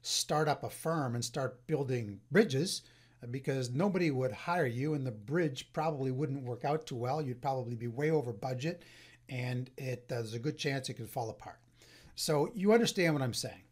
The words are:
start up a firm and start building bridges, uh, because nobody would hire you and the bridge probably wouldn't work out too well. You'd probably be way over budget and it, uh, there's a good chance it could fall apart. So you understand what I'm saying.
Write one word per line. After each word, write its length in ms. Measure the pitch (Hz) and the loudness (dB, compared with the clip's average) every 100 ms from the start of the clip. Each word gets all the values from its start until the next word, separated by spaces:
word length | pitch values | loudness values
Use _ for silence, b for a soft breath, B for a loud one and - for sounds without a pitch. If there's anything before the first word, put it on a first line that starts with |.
start 460 | - - - 156 156 | -2 -2 2 2 2
up 160 | 139 | 2
a 60 | 117 | -2
firm 460 | - 160 165 131 120 | -4 -2 0 0 -2
and 80 | |
start 420 | 120 - 131 - - | -2 -2 -4 -6 -2
building 520 | 151 135 127 107 98 - | -2 0 -2 -2 -8 2
bridges, 500 | 151 214 131 185 - B B B B | 4 6 4 0 -2 B B B B
uh, 60 | 120 | -8
because 420 | 131 131 135 123 | -6 -2 -2 0
nobody 420 | 123 202 185 170 | 2 2 4 2
would 200 | 131 131 | 2 0
hire 340 | - - 180 135 | -2 -2 2 2
you 300 | 117 147 151 | 2 0 0
and 100 | 131 | -2
the 60 | |
bridge 600 | 107 104 160 160 131 - | -6 -2 2 2 0 -6
probably 400 | - 160 147 135 | -2 -2 0 -2
wouldn't 360 | 131 147 139 123 | 0 -2 -2 -4
work 160 | 120 139 | -4 0
out 200 | 156 156 | 0 -2
too 100 | 123 | -4
well. 240 | 123 147 | -2 0
You'd 200 | 143 123 | -2 -2
probably 340 | 139 135 120 120 | -2 -2 -2 -4
be 120 | 120 | -4
way 240 | 117 151 | 0 2
over 220 | 156 123 | 2 2
budget 500 | 107 131 127 147 175 B B B B - | -4 -4 -2 -2 -4 B B B B -8
and 400 | 127 123 123 127 - | -4 -2 -2 -4 -6
it, 280 | 131 123 - | -6 -6 -4
uh, 40 | 123 | -4
there's 180 | 113 | -4
a 60 | 117 | -4
good 180 | 135 151 | -4 -2
chance 320 | 143 139 131 | -2 -2 -4
it 60 | 127 | -8
could 140 | 110 | -6
fall 200 | 135 113 | -4 -4
apart. 300 | - - - _ B B B B - | -6 -14 -18 _ B B B B -6
So 360 | - 151 170 | 0 2 2
you 200 | 214 196 | 2 6
understand 400 | 233 233 - 170 | 6 6 4 4
what 100 | 147 | 4
I'm 100 | 131 | 0
saying. 300 | 107 120 - - | -2 -6 -10 -20